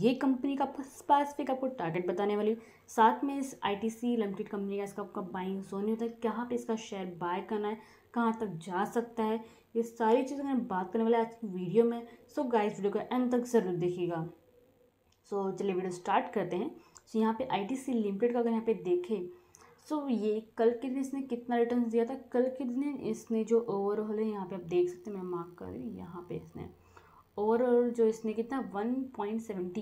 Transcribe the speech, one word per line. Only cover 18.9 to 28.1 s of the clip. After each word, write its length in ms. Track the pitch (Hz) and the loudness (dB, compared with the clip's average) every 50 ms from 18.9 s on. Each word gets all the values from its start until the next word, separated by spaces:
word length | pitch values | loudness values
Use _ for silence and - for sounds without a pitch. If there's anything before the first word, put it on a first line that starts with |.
| 175 175 175 - 220 190 180 - - - _ _ - - - - - _ _ - | 2 2 2 -2 -4 -4 -4 -8 -12 -16 _ _ -20 -20 -20 -20 -20 _ _ -4
so 80 | 302 302 285 277 | -4 -2 0 0
ये 320 | 240 202 202 214 214 220 220 - _ | 0 0 2 0 0 -2 -4 -6 _
कल 140 | - 220 233 | 2 4 4
के 160 | 240 240 277 269 | 4 2 -2 -4
दिन 100 | 254 277 | -2 -2
इसने 220 | 262 262 277 277 | -2 -2 -4 -6
कितना 340 | 269 - 240 233 - - 240 | -4 -4 -6 -6 -2 0 2
returns 300 | 240 233 240 247 240 240 | 4 4 4 4 2 2
दिया 180 | 226 226 233 226 | 2 2 2 2
था? 80 | 233 269 254 - - | 0 -2 -8 -8 0
कल 120 | - 240 254 262 262 - | 2 2 2 2 0 -2
के 60 | 277 | -4
दिन 320 | 240 240 262 285 294 277 247 - 214 | -2 -2 -2 -2 -2 -4 -4 -4 -4
इसने 320 | 220 220 - - 226 220 220 | -4 -4 -4 -2 0 0 2
जो 140 | 220 233 226 | 4 4 4
overhaul 580 | 233 - 196 196 196 202 208 220 214 214 214 214 | 4 2 -2 0 0 0 0 -2 -2 -2 -2 -2
है, 80 | 220 | -2
यहाँ 180 | 220 208 202 185 180 | -2 -2 -4 -6 -8
पे 60 | 196 | -8
आप 80 | 180 175 | -10 -6
देख 240 | 165 180 175 180 180 | 0 2 2 2 2
सकते 220 | 180 - - 214 | -2 -6 -10 -10
हैं, 60 | 202 | -8
मैं 80 | 190 180 180 | -8 -6 -6
mark 260 | 180 180 170 175 - - | -6 -6 -6 -10 -12 -14
कर 80 | 190 | -12
रही 160 | 185 190 240 | -10 -10 -10
हूँ, 140 | 254 233 190 | -10 -10 -10
यहाँ 280 | 185 180 170 175 180 180 - | -10 -12 -12 -14 -14 -12 -10
पे 60 | 165 | -10
इसने 320 | 160 160 - - - - - - - _ _ - - - - - - _ _ _ 202 | -10 -10 -12 -14 -14 -14 -14 -16 -20 _ _ -20 -20 -20 -20 -20 -20 _ _ _ 0
overhaul 520 | 208 214 226 233 254 247 240 240 240 240 | 2 4 4 4 4 6 6 6 4 4
जो 140 | 226 233 226 | 4 4 4
इसने 260 | 220 | 4